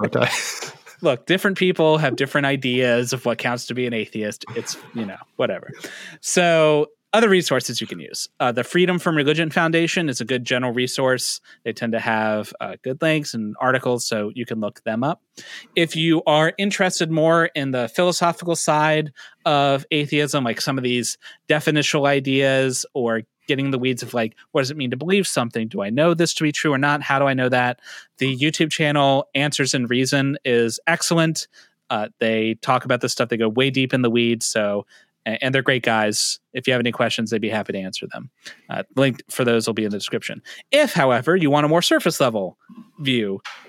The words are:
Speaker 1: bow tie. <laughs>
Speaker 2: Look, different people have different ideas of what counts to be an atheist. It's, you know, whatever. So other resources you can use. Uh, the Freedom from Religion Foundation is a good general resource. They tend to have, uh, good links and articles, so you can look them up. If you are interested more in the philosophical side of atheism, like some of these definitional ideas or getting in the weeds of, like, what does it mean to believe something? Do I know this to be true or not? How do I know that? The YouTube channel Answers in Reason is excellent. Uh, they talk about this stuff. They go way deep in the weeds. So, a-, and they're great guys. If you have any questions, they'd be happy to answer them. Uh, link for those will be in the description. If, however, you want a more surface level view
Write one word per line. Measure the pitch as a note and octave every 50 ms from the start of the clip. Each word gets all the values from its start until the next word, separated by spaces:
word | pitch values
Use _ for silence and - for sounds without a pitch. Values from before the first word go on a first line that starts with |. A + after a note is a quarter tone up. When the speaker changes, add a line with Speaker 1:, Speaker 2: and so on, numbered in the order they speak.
Speaker 1:
bow | G#2 G2
tie. | - A#2+ A#2+ - - - - - - - -
<laughs> | - - - _ - - _
Speaker 2:
Look, | - D#3+ C3 B2 -
different | - A3 F#3+ - G#3 F#3+ -
people | F#3+ F#3 F3 - E3 D#3 D#3 D3+
have | D#3 C3+ -
different | - C#3 C3+ - D3 C#3
ideas | C#3 C#3 C#3+ C3 B2+ B2 B2+ B2+ B2 A#2 A#2+ B2 B2
of | C3+ B2+ -
what | A#2+ A2+
counts | - - B2+ A#2+ A#2+ -
to | - B2
be | B2+ B2
an | A#2+
atheist. | A#2 A2+ G#2+ - - A2+ G#2+ G#2 G#2 - - - A#2+
It's, | A#2 A2+ - - - - - -
you | A#2 A2
know, | F#2+ F#2+ - - _ _
whatever. | - C3 A2+ F#2+ E2+ - - - - - - - - - - - -
So | - - - F#3 F3 E3+ E3 D#3+ D#3 D#3 D3+ D3 D3+ - _ _ _ _
other | - A3 A#3 G#3+
resources | F#3+ F3+ E3 - C#3 B2+ - - B2 -
you | A2+
can | - - F2
use. | C#2 - - - - - _ _
Uh, | C#3+ B2
the | A#2 B2 A#2+
Freedom | - - F3 F3+ F3+ F#3 E3+
from | - F#3 E3
Religion | D3+ C#3 C#3 D3+ D#3 E3+ D#3
Foundation | C#3+ F#3 E3+ D#3+ D#3+ E3 E3+ D#3+ - F#3 E3+ D3+
is | B2 -
a | A#2+
good | A2 C3 B2 A#2
general | - C3 B2 B2+ B2+
resource. | A#2 B2 B2+ B2 - - C3+ C3 C3 A#2+ - - - - - - - _ _
They | A#2
tend | A2+ - A#2+ A#2
to | A2+ A2+
have, | A2+ A#2+ A2+ A2 A2 A2 G#2+ G#2+ G#2 - - -
uh, | - G2+ F#2 -
good | - B2+ C3+ -
links | E3 D#3+ D#3 D#3 C#3+ - -
and | A#2 G#2+ G#2+ G#2+ -
articles, | C3 B2+ B2+ B2+ - C3 B2 A#2+ -
so | - A#2 G#2+ G#2 G#2 -
you | B2 A#2
can | - A#2+ A2
look | G#2+ G#2 - - _
them | A2 A2 A#2 B2
up. | D3 F3+ - _ _ _ - - - - - - _ _
If | F3+ E3+ D#3+ -
you | D#3+ D#3+ E3 D#3+ D#3+ -
are | D#3+ D3+ D3+ D#3+ D#3+ -
interested | - G3 G#3 F#3+ - G3 F#3 - - F3 D#3+
more | D#3+ D#3+ D#3 D#3+ E3 E3+ E3 E3 -
in | D3+ C#3 C3+
the | C3 B2+ A#2+ A2+
philosophical | - - F3+ F3+ E3 - F#3 E3+ E3 - - F3 E3
side | - - - D#3 D3+ D3+ D#3 D#3 D#3 D#3 D3 - - - - - _ _
of | E3+ D3+ C#3+ C#3+ C#3 C#3 C3+ C#3 -
atheism, | D#3+ D3 D3 C#3+ D#3 D3 D3 C#3 - D3
like | B2+ A#2 A2 -
some | - D3+ C3+ C3+
of | B2+
these | B2 B2 B2 A#2 - - - _ - - _ _ -
definitional | D3+ D3+ - E3 D3+ D3+ C#3+ - - D3+ C#3
ideas | C#3 C#3+ C#3 C3+ C#3 C3+ C3+ C#3 C3+ C3+ C3+ C3+ C3 B2+ - - - _
or | B2+ A#2+ A#2 A2+ A2+ A2+ - _ _ _
getting | - C#3+ C3+ C#3
in | C#3
the | C3+ B2+
weeds | B2 C3 B2+ A#2+
of, | - A2+ -
like, | B2 A2+ A2 - - - _
what | _ D3+
does | C3+ B2
it | D#3 D#3
mean | C3+ B2
to | B2
believe | B2+ C#3+ F3 F#3+ G3+ F#3
something? | - - D3 A#2+ A#2 - A#2 A2+ A2
Do | - G2+
I | G2 G2+
know | A2+ C#3 D#3 F3 E3+
this | E3 E3+ D#3+ -
to | - D#3+
be | D3+
true | D3 - - D#3
or | C#3+ C3
not? | C#3+ D3 D3 D3
How | C#3 - C#3 C#3
do | C#3
I | C#3 C3+
know | C3 B2+ B2+
that? | B2+ B2+ B2 B2 B2 - _ - - - - _ _ _
The | C3+ C3+ C3 B2
YouTube | C3+ D#3+ D#3 - E3 D#3
channel | - - D#3+ D3 D3 D3 C#3 C#3 C3+ C3+ C#3+ - _
Answers | C#3 C#3+ D3 C#3 - C#3 B2+ -
in | C#3 A#2+
Reason | A#2 B2 B2 C3 B2 C#3 C#3 C3+ C#3 C#3+ - -
is | C3+ A#2+ A#2+ A#2 A2+ A2 - -
excellent. | - - - - - F3 E3 D#3+ D#3+ D#3+ - - - _ - - _ _ _ _ _
Uh, | B2 G#2+ G#2+ G#2+ - _
they | A#2 A2+ A2+ A2 A2 A2+ A2+ -
talk | - - C3 C3 -
about | C3 B2+ B2
this | - A#2+
stuff. | - - B2+ A2+
They | A#2+
go | A2 A2+ A2
way | G#2+ B2 C3 C#3
deep | B2+ C3+ C3+ B2+
in | - B2+
the | B2+ A#2
weeds. | A2+ A#2+ A#2 A#2 A#2 A2+ -
So, | - - A2+ G#2 G2+ G2+ G#2 - - _ - _ _ _ _ _
a-, | A2+ A2 A#2+ C#3
and | C3 C3
they're | C3+
great | B2+ - C3+ B2+
guys. | - B2 A2+ A2 G#2+ G#2+ G#2+ - - - - - _ _
If | - B2+ B2+ -
you |
have | B2+ B2
any | A#2+ A#2+
questions, | A2+ - A#2+ A2+ - - A2+ G#2+
they'd | A#2 G#2+
be | G#2+ G#2+
happy | A2 A2 G2+ -
to | G#2 G2
answer | F#2+ F#2 - - - -
them. | - - - C3+ _ _ _ - - _ _ -
Uh, | - - G2+ - _
link | C3+ C#3 C3+ A#2 - - _
for | - - C3
those | A#2+ A#2 A#2 A2
will | - A2
be | A2 A2
in | G#2
the | G#2 G2+
description. | - - - A2+ - - A2 A2 - - - - - _
If, | - C#4+ D4+ B3+ -
however, | F3 C#3+ C3 B2 A#2 B2+ D#3 E3+
you | F#3+ E3 C#3+
want | C#3+ D3 D3
a | D3
more | D#3 F3
surface | E3+ - E4 D4+ - F3+ D#3 -
level | C#3+ B2 A2+ G#2+ F#2+ F2 - _ _ _ - - - - _ -
view | D3 C3+ B2+ A#2+ G#2+ G2+ G2 - - - - - -